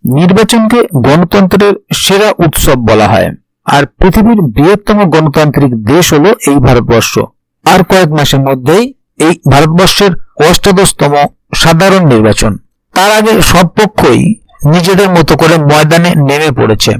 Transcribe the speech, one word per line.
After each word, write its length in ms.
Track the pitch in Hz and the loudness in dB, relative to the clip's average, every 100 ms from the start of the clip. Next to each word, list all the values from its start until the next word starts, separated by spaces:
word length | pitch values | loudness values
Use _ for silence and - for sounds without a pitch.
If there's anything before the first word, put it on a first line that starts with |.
নির্বাচনকে 760 | - 135 175 190 214 233 220 240 - 135 123 | -2 0 0 0 0 0 0 -2 -2 -2 0
গণতন্ত্রের 680 | 151 175 202 185 196 202 - _ - | 0 0 0 0 0 0 -2 _ -6
সেরা 280 | - 196 214 - 170 | -2 0 -2 0 -2
উৎসব 320 | - - 131 113 | 0 -2 0 0
বলা 180 | 107 104 | 0 0
হয়, 160 | 107 87 - _ _ - | 0 -2 -8 _ _ -4
আর 160 | 143 139 _ | -2 -2 _
পৃথিবীর 420 | 185 214 214 220 151 107 | 0 2 2 2 0 0
বৃহত্তম 420 | 156 208 - 208 196 | 0 0 -2 -2 0
গণতান্ত্রিক 580 | 156 156 - 165 - 139 117 107 | 0 0 0 0 0 -2 -2 -2
দেশ 140 | 156 170 | 0 2
হলো 160 | 151 175 233 - | 2 2 0 0
এই 100 | 139 | 0
ভারতবর্ষ। 540 | 131 135 110 117 - 110 107 _ _ _ - | 2 0 0 -2 -2 -4 -6 _ _ _ 0
আর 140 | 185 | 0
কয়েক 260 | 180 190 170 151 | 2 0 0 -2
মাসের 260 | 143 139 135 | -2 -2 -2
মধ্যেই 360 | 135 127 180 254 - _ _ | -4 0 0 0 -8 _ _
এই 140 | 156 175 143 | -2 -2 0
ভারতবর্ষের 600 | 135 156 170 185 - 202 170 - - | 0 2 0 0 0 -2 -2 -10 -2
অষ্টাদশতম 720 | 151 - 202 185 185 - 147 147 143 _ _ - | 0 2 0 2 0 -2 -2 0 -2 _ _ -4
সাধারণ 480 | 165 165 190 190 160 | 0 0 2 2 2
নির্বাচন। 440 | 117 107 104 117 95 _ _ _ 180 | 2 0 0 -2 -4 _ _ _ -2
তার 160 | 196 214 | 0 0
আগে 160 | 220 220 | 0 0
সব 240 | 160 180 175 - | 2 2 0 0
পক্ষই 480 | 214 - 156 120 135 220 _ _ 147 | -2 0 0 0 0 -4 _ _ 0
নিজেদের 440 | 170 175 190 196 | 0 0 0 2
মতো 240 | 175 156 160 | 0 0 0
করে 200 | 160 165 143 | 2 2 2
ময়দানে 440 | 151 151 165 175 160 139 | 2 2 0 0 0 0
নেমে 240 | 143 156 123 | 0 -2 -2
পড়েছে। 320 | 110 107 - | -2 -2 -2